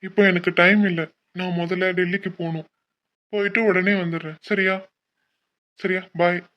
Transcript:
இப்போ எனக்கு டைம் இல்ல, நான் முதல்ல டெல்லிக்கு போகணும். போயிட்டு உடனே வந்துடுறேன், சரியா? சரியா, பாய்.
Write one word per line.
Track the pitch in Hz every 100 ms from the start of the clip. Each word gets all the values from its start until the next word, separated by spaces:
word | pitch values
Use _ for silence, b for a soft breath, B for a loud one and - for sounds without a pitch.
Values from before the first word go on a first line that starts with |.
இப்போ | 190 - 202
எனக்கு | 180 180
டைம் | 170 175 208
இல்ல, | 202 170 160 _ _
நான் | 175 185 175
முதல்ல | 170 180 185
டெல்லிக்கு | 180 180 190 196
போகணும். | 180 170 165 156 _ _ _ _ _ _
போயிட்டு | 208 202 202
உடனே | 226 185 185
வந்துடுறேன், | 202 175 165 160 156
சரியா? | - 208 190 190 190 _ _ _ _ _ _ _ _ _
சரியா, | 196 185 185
பாய். | 165 175 180 180